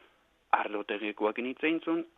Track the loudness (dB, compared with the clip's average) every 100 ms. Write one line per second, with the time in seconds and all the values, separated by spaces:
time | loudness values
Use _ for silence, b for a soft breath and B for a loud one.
0 | b b b _ _ 2 2 -4 -4 -4
1 | -4 0 0 0 -4 -2 0 0 0 -2
2 | -4